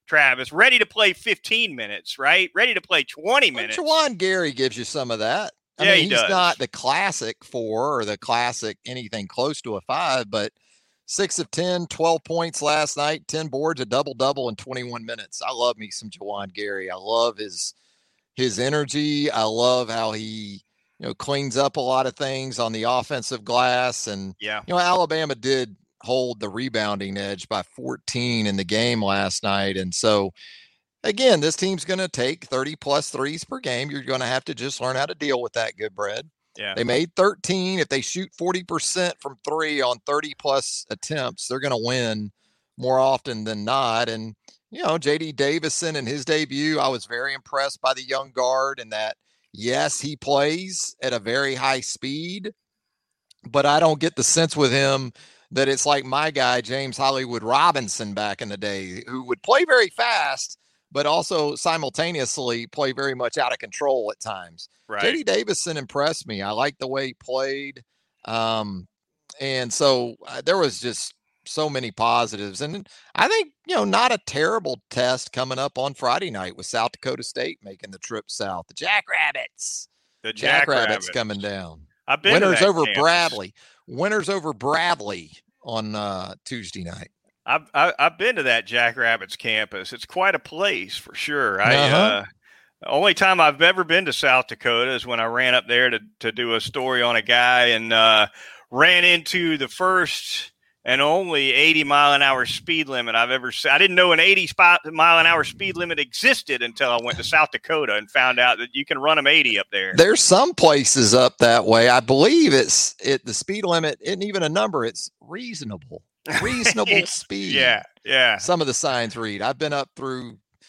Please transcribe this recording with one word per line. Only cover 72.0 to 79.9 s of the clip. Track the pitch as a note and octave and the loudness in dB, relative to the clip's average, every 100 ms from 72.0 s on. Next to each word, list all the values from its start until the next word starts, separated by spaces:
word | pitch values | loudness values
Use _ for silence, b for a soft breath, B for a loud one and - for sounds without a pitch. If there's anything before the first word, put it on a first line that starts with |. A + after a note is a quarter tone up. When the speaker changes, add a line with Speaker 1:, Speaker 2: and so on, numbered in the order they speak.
| A2+ A#2 A2+ G#2 G2+ F#2+ | 2 2 0 -4 -10 -8
Speaker 2:
And | D3 G3 - b b | -10 -10 -16 b b
I | - - | 0 2
think, | A4 D#4+ _ - | 2 -2 _ -4
you | |
know, | F4 | -2
not | G3+ G3 B3 | 2 2 2
a | A3+ - | 0 -4
terrible | C#3 D#3 A3 D#3+ A#2 _ | -2 0 0 -4 -10 _
test | - B2+ B2+ - | -2 0 0 -4
coming | - C3 C3 | -6 -4 -4
up | C#3 - | -6 -4
on | C3+ | -6
Friday | C#3 B2+ C3 F#3+ | -2 0 0 -2
night | G#2+ F#2 - | -8 -10 -10
with | - | -6
South | A#2+ A#2 | -2 -2
Dakota | - C3 B2+ | -2 -8 -8
State | A#2+ - B2 E3 | -8 -6 -6 -8
making | G2+ F#2+ G2+ | -18 -20 -20
the | F#2+ | -18
trip | - A2 - | -12 -12 -10
south. | - G2+ F2+ - | -8 -6 -8 -10
The | |
Jackrabbits. | - E3 G#3 F#3+ F3 D3+ C#3+ A#2+ _ - - - | -10 -2 -2 -2 -2 -2 -4 -12 _ -12 -12 -14